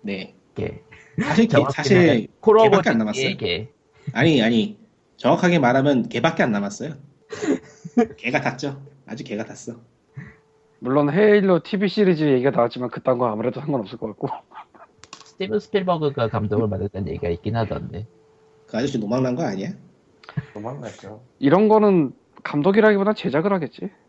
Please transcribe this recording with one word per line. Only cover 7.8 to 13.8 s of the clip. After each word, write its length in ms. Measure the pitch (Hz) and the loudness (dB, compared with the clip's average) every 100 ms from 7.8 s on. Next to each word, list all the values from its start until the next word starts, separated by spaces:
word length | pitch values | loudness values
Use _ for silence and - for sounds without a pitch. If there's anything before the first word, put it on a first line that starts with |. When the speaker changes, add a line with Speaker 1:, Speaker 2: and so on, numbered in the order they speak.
| 170 - 226 - | -4 -2 -2 -4
Speaker 1:
개가 240 | 120 143 | -4 -4
탔죠. 400 | 139 - 143 135 - _ - | -4 -6 -10 -10 -18 _ -16
아주 180 | 113 | -14
개가 200 | - 104 110 | -10 -8 -10
탔어. 260 | - - 113 _ _ _ - - - _ _ _ _ | -12 -16 -18 _ _ _ -20 -20 -20 _ _ _ _
Speaker 3:
물론 300 | 123 139 147 | 0 2 2
헤일로 520 | 160 214 208 190 170 | 4 4 4 4 2
티비 260 | - 196 196 | 0 -2 -2
시리즈 360 | 214 190 156 | 2 2 2
얘기가 260 | 151 131 131 | 2 2 2
나왔지만 400 | 127 120 123 123 | 0 -2 -2 -8
그딴 260 | - - 123 | -4 -2 0
거 80 | 123 | -2
아무래도 340 | 107 117 120 | -2 -4 -6
상관없을 360 | 147 135 | -4 -4